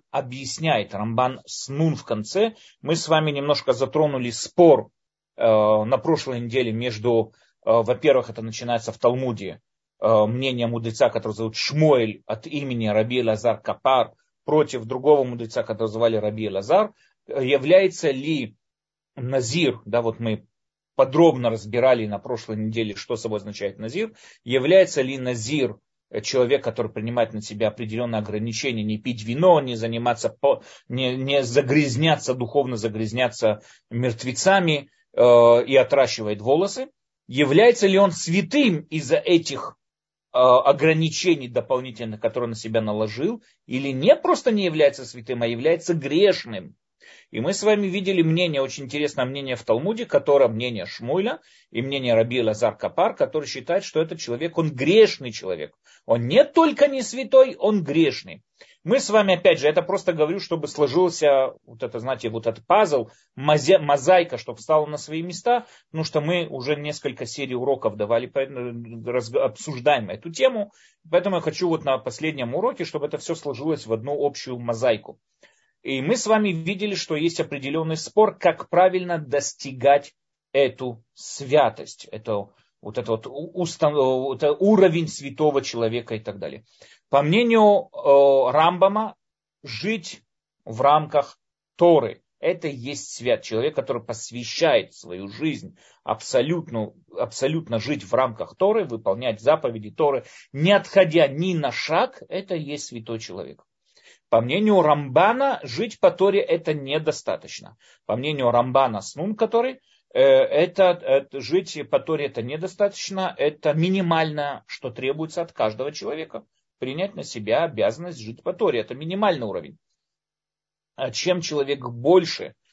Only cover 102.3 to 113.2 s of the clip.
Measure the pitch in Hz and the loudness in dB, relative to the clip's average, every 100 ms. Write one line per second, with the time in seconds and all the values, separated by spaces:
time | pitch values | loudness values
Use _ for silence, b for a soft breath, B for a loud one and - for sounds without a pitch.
102.3 | 185 196 170 143 147 - 120 113 113 113 | -10 -6 -8 -6 -10 -12 -14 -10 -10 -10
103.3 | 92 69 - _ _ b b b b _ | -12 -14 -18 _ _ b b b b _
104.3 | 113 120 175 214 196 151 147 139 143 196 | 2 2 2 4 6 6 4 2 4 4
105.3 | 247 277 226 135 123 226 - 185 175 196 | 4 0 -2 -6 -6 -6 2 2 4 2
106.3 | 196 - 165 160 151 135 156 156 147 - | 2 0 -2 -2 -4 -4 -4 -2 -4 -6
107.3 | - - - - _ b b - 113 147 | -8 -10 -18 -20 _ b b -6 -4 -4
108.3 | 147 123 120 127 135 127 107 - 139 190 | 0 2 2 2 2 2 -2 -10 -8 -8
109.3 | 214 220 233 254 262 _ _ _ - 135 | -2 0 0 -2 -6 _ _ _ 2 6
110.3 | 135 131 147 180 196 185 170 - 139 139 | 6 4 2 0 2 2 2 0 0 0
111.3 | 135 113 180 190 156 123 143 - 156 143 | -10 -4 -2 -2 -10 -2 -2 -2 -4 -4
112.3 | - 123 156 180 - 202 - - 190 | -6 -8 -8 -8 -2 -2 -2 -10 -6